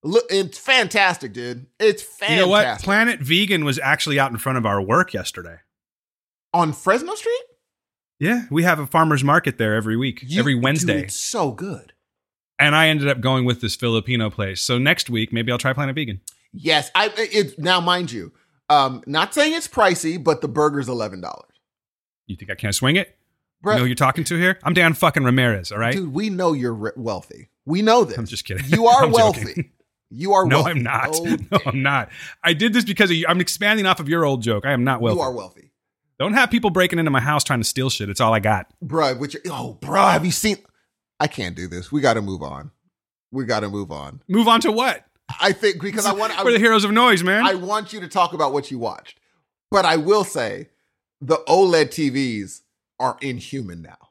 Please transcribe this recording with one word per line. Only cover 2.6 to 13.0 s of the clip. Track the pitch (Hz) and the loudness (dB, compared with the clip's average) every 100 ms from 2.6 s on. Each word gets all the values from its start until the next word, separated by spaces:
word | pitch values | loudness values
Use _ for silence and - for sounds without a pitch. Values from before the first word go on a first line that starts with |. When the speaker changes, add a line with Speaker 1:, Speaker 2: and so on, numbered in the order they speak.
| 202 110 | 2 -2
Speaker 2:
Planet | - 202 233 190 | 0 2 2 -2
Vegan | 135 175 202 185 | 0 0 2 0
was | 147 127 | 0 -2
actually | 135 147 - 139 | 0 0 0 0
out | 131 | 0
in | 117 | 0
front | 139 131 | -2 -2
of | 110 | 0
our | 101 | -2
work | 95 139 180 | 2 0 0
yesterday. | 101 90 - 85 82 _ _ _ _ _ _ _ _ _ | -4 -8 -12 -18 -20 _ _ _ _ _ _ _ _ _
Speaker 1:
On | 175 160 | 0 0
Fresno | 143 - 226 339 | 0 0 0 0
Street? | 427 453 480 - _ _ _ _ _ _ _ | -6 -4 -4 -6 _ _ _ _ _ _ _
Speaker 2:
Yeah, | 156 240 - | -2 -2 -2
we | 147 | 0
have | 170 156 | 2 2
a | 139 | 2
farmer's | 165 160 147 | 2 4 4
market | 139 160 147 - | 4 2 2 0
there | 110 110 | 0 0
every | 110 113 | 0 -2
week, | 131 - 127 | -2 -6 -4
Speaker 1:
You, | 170 | -2
Speaker 2:
every | 135 | 2
Speaker 1:
dude, | 127 | 2
Speaker 2:
Wednesday. | 127 151 175 98 | 2 0 0 -2
Speaker 1:
it's | 95 | -2
so | - - 226 151 | -8 -6 -2 -4
good. | 107 190 135 - _ _ _ _ _ _ - | -4 -10 -12 -14 _ _ _ _ _ _ 0
Speaker 2:
And | 147 | 2
I | 151 160 | 4 4
ended | 156 | 2